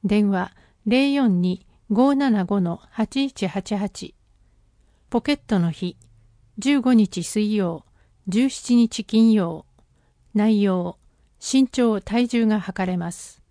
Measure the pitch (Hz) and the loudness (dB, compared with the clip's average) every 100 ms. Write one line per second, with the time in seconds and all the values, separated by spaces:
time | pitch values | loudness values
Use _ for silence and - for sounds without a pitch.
0 | 196 208 208 196 - _ _ _ - 247 | 0 2 2 0 -4 _ _ _ -2 2
1 | 277 277 254 180 180 180 _ _ _ 208 | 2 2 2 2 0 -4 _ _ _ 2
2 | 262 277 277 214 185 202 175 170 - - | 2 2 0 0 0 0 -2 -4 -12 -6
3 | 220 269 277 - 190 196 185 202 202 - | -4 -2 -4 -4 -6 -6 -6 -6 -6 -8
4 | - _ _ _ _ _ _ _ _ _ | -16 _ _ _ _ _ _ _ _ _
5 | _ 240 254 285 - 202 170 156 180 - | _ -4 -2 -4 0 0 0 -2 -10 -10
6 | - _ _ _ _ - 240 285 254 240 | -20 _ _ _ _ -6 0 0 4 4
7 | 202 - 165 214 214 214 180 165 _ _ | 2 -2 -6 -2 -2 0 -2 -6 _ _
8 | _ _ - 190 262 - - 240 226 - | _ _ -4 0 0 -2 0 2 2 -2
9 | - 220 226 214 170 156 - _ _ _ | -2 4 4 4 0 -6 -14 _ _ _
10 | _ _ _ 208 214 214 202 185 175 - | _ _ _ 0 2 2 2 0 -4 -10
11 | _ _ _ _ - 269 262 - 240 214 | _ _ _ _ -2 2 2 2 0 0
12 | - 220 240 240 220 214 180 185 185 185 | -2 -2 0 0 2 0 -4 -6 -4 -2
13 | 170 - - - _ | -6 -10 -18 -20 _